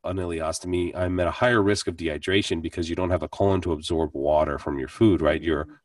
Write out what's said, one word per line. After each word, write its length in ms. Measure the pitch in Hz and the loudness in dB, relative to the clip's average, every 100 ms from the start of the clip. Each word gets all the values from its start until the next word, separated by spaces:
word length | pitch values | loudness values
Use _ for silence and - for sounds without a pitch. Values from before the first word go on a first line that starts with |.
an 140 | 85 92 | -6 -4
ileostomy, 800 | 87 82 78 80 90 90 87 87 | -4 -4 -4 -6 -2 -2 -2 -2
I'm 240 | 90 90 | -2 0
at 80 | 85 | 0
a 40 | |
higher 300 | - 123 117 | 2 2 4
risk 260 | 101 101 - | 4 2 -2
of 80 | 85 | -4
dehydration 640 | 82 73 82 98 - 85 | -4 -4 0 0 0 -4
because 280 | 82 - 80 | -4 -4 -4
you 60 | 85 | -2
don't 140 | 90 | 0
have 120 | 90 | 0
a 60 | - | -2
colon 320 | - 101 95 | 0 2 2
to 100 | 87 | 0
absorb 420 | 78 80 82 78 | -4 -2 -2 -2
water 440 | 71 71 76 76 71 | -2 2 2 2 -2
from 220 | - 71 | -4 -6
your 80 | 64 | -4
food, 340 | - 113 85 | 2 4 6
right? 200 | 78 78 | 2 0
Your, 260 | 82 76 76 - | 0 -2 -4 -12